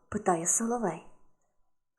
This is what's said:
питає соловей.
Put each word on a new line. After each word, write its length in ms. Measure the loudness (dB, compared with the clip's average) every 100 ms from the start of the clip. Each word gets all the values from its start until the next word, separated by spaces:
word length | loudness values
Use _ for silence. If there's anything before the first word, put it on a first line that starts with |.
| _
питає 380 | -2 2 2 2
соловей. 600 | 0 0 0 -2 -4 -12 -20 -20 _ _ _ _ _ _